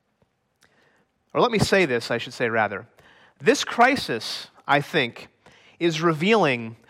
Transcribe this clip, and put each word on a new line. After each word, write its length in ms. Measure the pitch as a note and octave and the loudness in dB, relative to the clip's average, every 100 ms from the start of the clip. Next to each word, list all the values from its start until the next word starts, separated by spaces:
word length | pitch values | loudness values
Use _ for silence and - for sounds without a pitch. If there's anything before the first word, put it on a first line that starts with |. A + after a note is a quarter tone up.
| _ _ _ _ _ _ _ _ _ _ _ _ _ | _ _ _ _ _ _ _ _ _ _ _ _ _
or 60 | D3 | 0
let 100 | A#3 | 0
me 80 | A3 | 0
say 260 | - G3 | 2 2
this, 260 | D3 A#2+ - | 2 -2 -2
I 60 | A#2+ | -6
should 160 | - | -6
say, 160 | - A#2+ | -4 -2
rather. 380 | A2+ G#2 G#2 B2 _ _ _ _ _ | 0 -2 -4 -12 _ _ _ _ _
This 240 | D3+ C4+ | 0 0
crisis, 840 | - - B3 C#4 - A2+ - - - - - | -2 2 4 4 -4 -6 -6 -12 -14 -14 0
I 140 | C#3+ | 0
think, 480 | - E3 A#2+ - - _ _ _ _ _ | 2 -2 -2 -6 -20 _ _ _ _ _
is 220 | E3+ D#3 | -2 0
revealing 760 | E3+ D#3 F#3+ A3+ D#3 A#2+ A#2 A#2 | 0 0 2 4 4 0 -4 -12